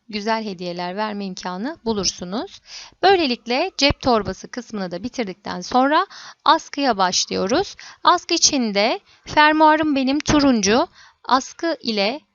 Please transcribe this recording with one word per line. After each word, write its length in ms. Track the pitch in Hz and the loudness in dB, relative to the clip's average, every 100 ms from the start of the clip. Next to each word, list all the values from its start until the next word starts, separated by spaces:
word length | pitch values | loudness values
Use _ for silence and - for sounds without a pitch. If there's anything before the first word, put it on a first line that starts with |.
| _ | _
güzel 360 | 214 202 226 214 | -8 -4 -4 -4
hediyeler 500 | 180 180 175 180 190 | -8 -10 -8 -8 -6
verme 300 | 214 208 196 | -6 -6 -8
imkanı 520 | 180 185 180 247 330 226 | -8 -10 -8 -8 -8 -4
bulursunuz. 760 | 208 175 - 180 202 381 - _ - - - | -2 -4 -6 -8 -8 -8 -14 _ -20 -20 0
Böylelikle 680 | 370 381 294 233 - 254 370 - | 4 4 2 -2 -2 -2 -2 0
cep 240 | 277 - | 0 0
torbası 460 | 269 226 196 190 196 | 2 0 0 -10 -12
kısmını 440 | - 233 208 185 | -14 -10 -8 -8
da 120 | 175 | -8
bitirdikten 580 | 233 - 208 180 - 180 | -10 -8 -8 -8 -10 -10
sonra 460 | 180 254 269 311 381 - - - - | -2 0 2 2 0 -6 -20 -8 0
askıya 520 | 320 - - 277 202 | 0 0 -4 -2 2
başlıyoruz. 760 | 180 185 - 190 190 277 403 - - - | 0 0 -4 -2 0 0 -2 -8 -20 -2
Askı 300 | - 349 - | 2 2 0
içinde 680 | 339 - 285 233 202 214 370 _ _ - | 0 2 2 -2 0 0 -2 _ _ -4
fermuarım 720 | 302 302 311 311 311 311 269 | 4 4 6 6 6 2 0
benim 240 | 262 294 | 0 -2
turuncu. 680 | - 294 277 240 196 233 349 _ - _ | 2 2 4 4 4 2 0 _ -20 _
Askı 540 | - 262 - - 330 311 | 0 0 0 -6 -6 -4
ile, 400 | - 208 196 285 _ | -4 -2 -2 -2 _